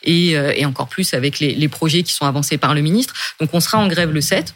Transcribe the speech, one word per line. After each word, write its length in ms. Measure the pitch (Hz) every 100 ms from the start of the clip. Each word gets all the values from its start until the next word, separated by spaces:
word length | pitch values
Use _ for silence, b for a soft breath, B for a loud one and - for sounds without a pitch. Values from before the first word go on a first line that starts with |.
et, 340 | - 170 175 156
euh, 160 | 143 -
et 100 | 143
encore 220 | 131 127
plus 260 | - 185
avec 260 | 131 139 -
les, 140 | 147 127
les 120 | 151
projets 360 | - 160 160
qui 100 | 175
sont 120 | - 143
avancés 320 | 135 143 147
par 160 | 135
le 60 | 147
ministre. 340 | 151 202 262 B B -
Donc, 80 | 160
on 60 | 175
sera 200 | 170 220
en 100 | 202
grève 240 | 180 170
le 80 | 151
sept, 340 | 139 208 -